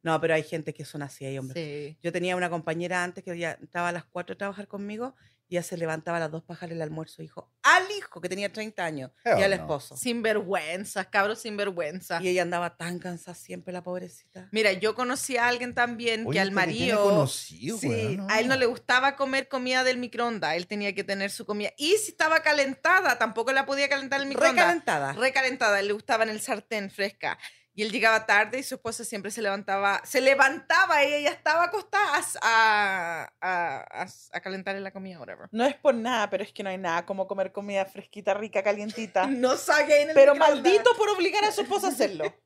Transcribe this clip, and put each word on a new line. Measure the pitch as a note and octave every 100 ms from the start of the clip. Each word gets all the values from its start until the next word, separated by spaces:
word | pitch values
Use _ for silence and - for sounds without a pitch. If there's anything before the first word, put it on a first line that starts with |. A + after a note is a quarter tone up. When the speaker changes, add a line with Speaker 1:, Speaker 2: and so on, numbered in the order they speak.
Speaker 1:
No, | E3 D#3+
pero | E3 D#3+
hay |
gente | D3+ E3 D#3
que | D3+ C#3+
son | D3+
así, | C#3 - C3+
hay | C3+
hombres. | C3 C3
Speaker 2:
Sí. | D3+ D3 D3 D#3
Speaker 1:
Yo | E3+
tenía | F3 F3+ F3+
una | F3+
compañera | E3+ D#3+ D#3+ F3 F3+
antes | F3 F3
que | F#3 E3+
ya | E3 -
entraba | - F3 F3
a |
las | E3+ -
cuatro | F3+ F3 F#3
a |
trabajar | G3+ G3 G3+
conmigo | G3+ G3+ G#3+ B3 - _ _ _
y | F3
ya |
se | E3+ E3+
levantaba | E3 D#3+ E3 E3+
a |
las | D#3+
dos | D#3+
para | - E3
dejarle | F3 E3
el |
almuerzo, | D#3 D#3 D#3 -
hijo, | D#3+ - - _
al | C4+ F4 F#4+
hijo | G#4 - F3
que | F3
tenía | F#3+ G3+
treinta | G#3+ G#3+ G#3+ E3+
años | D3+ B2+ _
Speaker 3:
Hell | A#3+ F#3+
Speaker 1:
y |
al | G3
Speaker 3:
no. | F#3+
Speaker 1:
esposo. | D#3+ C#3+ - C3
Speaker 2:
Sinvergüenzas, | B3 A#3+ A3+ G#3+ F3 F#3+ D3+ F3+ G3 G3+ F#3
cabros, | G#3 G3 A3
sinvergüenza. | A#3 G#3 G3+ F3 D3+ F3+ - E3+
Speaker 1:
Y | F#3
ella | F3+
andaba | F3 F3 F3 _
tan | E3+ F3+
cansada | F3+ E3+ -
siempre, | E3+ - F3+ F3
la | F3+
pobrecita. | F3+ F3+ F3+ - _ F#3 F#3
Speaker 2:
Mira, | G#3 G#3+
yo | F#3 G#3+
conocí | A3 B3 B3+ - B3
a | A#3+
alguien | A#3+ B3
también | B3 A#3+ A3+ A#3 A3 A3+
Speaker 3:
Oye, | E3
Speaker 2:
que |
al | G3
Speaker 3:
Coté | G3 F3+
tiene | D3 -
Speaker 2:
marido, | G#3+
Speaker 3:
conocido, | G3+ F3+ C3+ - - E2+ A#2+ A3+
Speaker 2:
sí, | -
Speaker 3:
weón, | A#3 - F#3+
¿no? | G3
Speaker 2:
a | G#3+
él | A#3+
no | C4
le | A#3+
gustaba | A#3+ - B3 C4+ C#4
comer | C#4 C4+ C4
comida | C4 B3 B3+ B3+
del | B3
microondas, | B3 A#3 A#3+ G#3+ D#3 E3
él | F3+
tenía | G#3 G3+
que | F#3+ F#3+
tener | G3 G3
su | - F#3+
comida. | G#3 G#3 -
Y | D4 G#4+
si | -
estaba | - D#4 D#4+
calentada, | D#4 D4 C#4 C4+ D#4 F#4 F4 B3
tampoco | A3+ A3 A3+
la | C4+ C4+
podía | C#4 C#4
calentar | C#4 C4+ C#4
el | C#4
microondas. | C#4 D#4+ B3+ E4+
Speaker 1:
Recalentada. | E4+ - D#3 C#3
Speaker 2:
Recalentada, | C#3 B3+ C4+ C4 C4 A3+ G3+
le | G3+
gustaba | G#3 - A3+
en | A3
el | G#3+
sartén | - G#3 - G#3+ G3
fresca. | - G3 - D3+ - - _ _ -
Y |
él | F#3
llegaba | A3 A3 A3 A3
tarde | G3+ G#3+ B3+
y |
su | C4+
esposa | B3+ A3+ A3 A3+
siempre | G#3 F#3+
se | A3
levantaba, | G#3 G3 G3+ G3 G3 G3
se | - B3
levantaba, | C4 C4+ C4+ - - E4+ F#4+ D#4
ella | C#4+ D4
ya | C#4+
estaba | - D#4 D#4+ F4
acostada | G#4+ - G4+ G4 C#4+
a, | - -
a, | A3+ A3+ A3 G#3 G3+ F#3+ E3+ D#3+ - _
a, | F3+ F3+ E3+ C3+ - -
a, | F#3 - -
a | -
calentarle | F#3+ F#3+ F#3+ G3
la | F#3+
comida, | F#3+ F#3+ F3
whatever. | A2+ F#2 -
Speaker 4:
No | A3
es | C4 C4+
por | D4+
nada, | A#3+ A3+ A#3+ G#3
pero | F#3+
es | G#3
que | -
no | G3+
hay | F#3
nada | F#3 E3 F3
como | F#3+ F#3+
comer | G3 F#3
comida | G3+ G3+ G3 F#3+
fresquita, | - - G#3 G3
rica, | G3+ A3 G3+
calientita. | G3+ G#3 G#3+ A3 A3 F#3+ F#3+
Speaker 2:
<laughs> |
No | C4 B3+ E4
saque | - D4+ D4 D4
en | D4
el | D4
Speaker 4:
Pero | C#4
Speaker 2:
microondas. | C#4+ D#4 C#4+
Speaker 4:
maldito | E4+ G#4 B4 A#4
por | G#4
obligar | G#4 F4 G4+ G#4+
a |
su | G#4
esposa | - G4 F#4+
a |
hacerlo. | B3+ G#3+ E3+ D#3 -